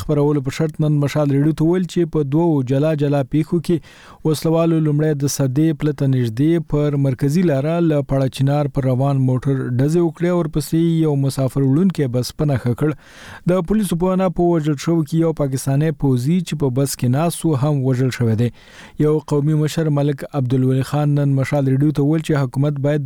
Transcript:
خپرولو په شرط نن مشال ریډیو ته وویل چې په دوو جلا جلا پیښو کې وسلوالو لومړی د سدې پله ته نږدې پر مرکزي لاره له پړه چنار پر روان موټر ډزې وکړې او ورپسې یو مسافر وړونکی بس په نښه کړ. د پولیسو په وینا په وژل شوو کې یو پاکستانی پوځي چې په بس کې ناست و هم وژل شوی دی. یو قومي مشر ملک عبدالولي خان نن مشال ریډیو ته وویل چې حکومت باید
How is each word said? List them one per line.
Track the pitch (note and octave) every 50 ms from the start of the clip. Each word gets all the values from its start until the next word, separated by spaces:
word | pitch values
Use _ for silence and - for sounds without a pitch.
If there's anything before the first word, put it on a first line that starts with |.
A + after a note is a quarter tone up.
خپرولو | - - D3+ D3 C#3+ D3 D3+ D3 C3 C3+
په | - -
شرط | D#3+ D#3 - - D#3
نن | D3+ D3+ C#3+
مشال | C#3+ C3+ - D3+ D3 C#3+ C#3
ریډیو | C#3 C#3+ D#3+ D3+ -
ته | D#3 E3
وویل | F3+ F#3 F3+ E3 -
چې | F3+ E3+ D#3+
په | - D#3 D3 C3 C#3+
دوو | E3 E3+ E3+ D3+ C#3 B2+ A#2+
جلا | C#3 C#3 D#3 D#3+ D#3+ C#3+
جلا | C#3+ C#3 C#3+ C#3+ C3 -
پیښو | - D3+ D#3 - F3 E3+ -
کې | - F3 C#3+ - - - - - - - - - D#3
وسلوالو | D3+ - - E3 D#3+ E3 E3+ E3 D#3+ D#3+ D#3
لومړی | D3+ D3 D3 D#3 D#3 D3+ C#3 C#3+
د | C3+ -
سدې | - C#3 C3 B2 D3+ D#3+ E3 D3+ -
پله | D3 D3+ C#3 -
ته | C#3+ C3+
نږدې | C3 B2+ A#2+ A#2 A2 B2 D3 D#3+ E3+ E3 D#3 - D3
پر | D3 D3 D3 C#3+ C#3+ C#3
مرکزي | C3+ B2+ - D3 C#3 D3 F#3+ F3+ E3
لاره | C#3 C3+ C#3 D#3 E3 F3 E3+ D#3+
له | D3+ C#3+ C3+ -
پړه | C#3 C3+ C3+ C3 - -
چنار | C3+ C#3 D3 D3 D3 C3 - C#3+
پر | C3 C3
روان | B2+ B2 C3+ C#3+ C#3 C3+ C3
موټر | B2+ B2+ B2 - C#3 C#3 C3 B2+ B2 B2 B2
ډزې | C#3 D3+ E3 F3 E3+
وکړې | D#3+ D#3 - E3+ F3 F3+
او | F3 E3
ورپسې | D#3 - D#3 - - E3 E3 E3+ E3+ E3 D#3+ D#3+ D3+
یو | C#3+ C#3 C#3
مسافر | C3+ - - C3+ B2+ - C#3 C#3
وړونکی | C3 C3+ D#3+ G3 F#3+ - D#3+ C#3+ B2 A#2 B2+
بس | A#2+ - -
په | - D#3 D3
نښه | C#3 A2+ - A#3 - - C4+
کړ. | D#3+ - - - - - - - - - - - E3+ F3+
د | F#3 E3+ G3
پولیسو | G#3 A3 G3+ - F3 D#3+ F#3
په | F#3 F#3
وینا | F#3 F#3+ F3+ E3 -
په | F3 E3+ E3+
وژل | D#3+ D3 D#3 D3 C3+ -
شوو | E3 E3+ E3
کې | D3+ - E3 E3 E3
یو | E3 D#3 -
پاکستانی | D3 C3+ C3+ B2 - C3+ C#3 C#3+ D#3 E3 D3 - C#3+
پوځي | C3+ B2+ A#2+ B2 D3+ F3 F#3 E3+
چې | - E3 D3 C#3+
په | C3 A#2+ C#3
بس | C#3 C3+ -
کې | - C3 B2 B2+ C#3+
ناست | E3+ E3+ - - - E3
و | D3+ A#2 C#3
هم | D3+ D3 C#3 B2+ C3
وژل | C3 B2 C3+ B2+ - -
شوی | B2 A2+ A2 G#2 B2
دی. | A#2+ - - - - - - - - - - D3+
یو | D3+ D#3 D#3 - - D3+
قومي | D3 C#3+ D#3 D#3 D3+
مشر | D#3 C#3+ - E3
ملک | D#3+ D#3 D3 C#3+ C#3+ D3 C#3 C3+ - - - C#3+
عبدالولي | B2+ A#2+ C3+ C3 C3 C3 C3 C3+ B2+ -
خان | D3 D3 D3+ D3 C#3+ D3
نن | C#3+ C#3 C#3
مشال | C3+ C3 - D3 D3 C3+ C3
ریډیو | C3 C3+ C#3+ D#3 C#3+ D3+
ته | C#3
وویل | D3 D#3+ E3 D#3
چې | - D3+ C#3
حکومت | C#3 B2 - C3+ C#3+ D3+ C#3+ C#3 C3
باید | C#3+ D3+ D3+ C3+